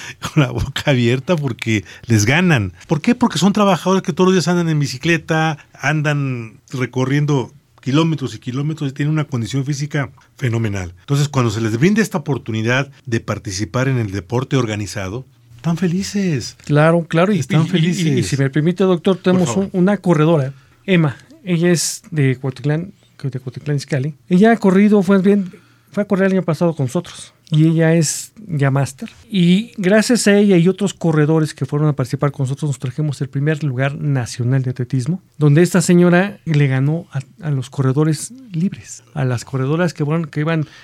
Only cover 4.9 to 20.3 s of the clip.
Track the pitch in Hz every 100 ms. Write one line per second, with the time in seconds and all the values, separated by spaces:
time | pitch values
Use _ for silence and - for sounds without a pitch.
4.9 | 135 165 165 151 160 160 147 - - 135
5.9 | 156 151 147 139 123 113 107 _ 131 127
6.9 | 127 131 143 147 143 113 - _ _ -
7.9 | 139 165 160 127 107 - 127 147 156 143
8.9 | 135 147 156 147 127 107 131 131 139 147
9.9 | 147 120 - _ - 127 113 110 101 90
10.9 | - - 143 147 139 117 104 113 113 165
11.9 | 214 208 185 147 127 - 110 110 127 139
12.9 | - - 113 - 104 - 95 104 123 131
13.9 | 127 107 95 101 120 131 139 113 104 101
14.9 | - 95 110 131 _ _ - 165 170 185
15.9 | 180 190 208 190 143 - - - 147 156
16.9 | 170 160 165 185 208 131 156 160 180 160
17.9 | 180 160 131 107 131 139 156 151 175 190
18.9 | 180 196 185 - 185 170 190 196 190 180
19.9 | 202 185 165 151